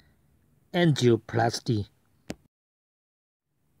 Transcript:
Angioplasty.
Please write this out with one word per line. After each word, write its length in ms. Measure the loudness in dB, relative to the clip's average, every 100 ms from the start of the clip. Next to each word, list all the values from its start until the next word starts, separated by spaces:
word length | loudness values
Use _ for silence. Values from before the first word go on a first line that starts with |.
| _ _ _ _ _ _ _
Angioplasty. 1120 | 0 0 2 2 2 0 -2 -2 -4 -4 -6 -6 _ _ _ -18 -18 _ _ _ _ _ _ _ _ _ _ _ _ _ _